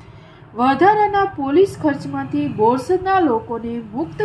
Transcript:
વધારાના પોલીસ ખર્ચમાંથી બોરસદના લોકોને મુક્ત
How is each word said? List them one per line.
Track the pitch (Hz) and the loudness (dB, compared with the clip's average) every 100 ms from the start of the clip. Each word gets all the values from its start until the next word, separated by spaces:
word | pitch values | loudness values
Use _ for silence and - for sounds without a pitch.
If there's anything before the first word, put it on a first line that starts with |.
| - - - - - | -20 -20 -20 -20 -14
વધારાના | 220 254 269 370 427 415 403 | -2 0 4 4 4 2 2
પોલીસ | 392 311 277 302 392 - | 0 -2 0 4 4 2
ખર્ચમાંથી | 302 269 277 277 - 294 294 | -2 -2 -6 -8 -6 -4 -4
બોરસદના | 208 220 254 254 370 370 381 | 2 2 2 0 -2 2 2
લોકોને | 311 226 - 226 233 233 | 2 0 -4 -8 -8 -10
મુક્ત | 220 226 330 - | -8 -8 -8 -4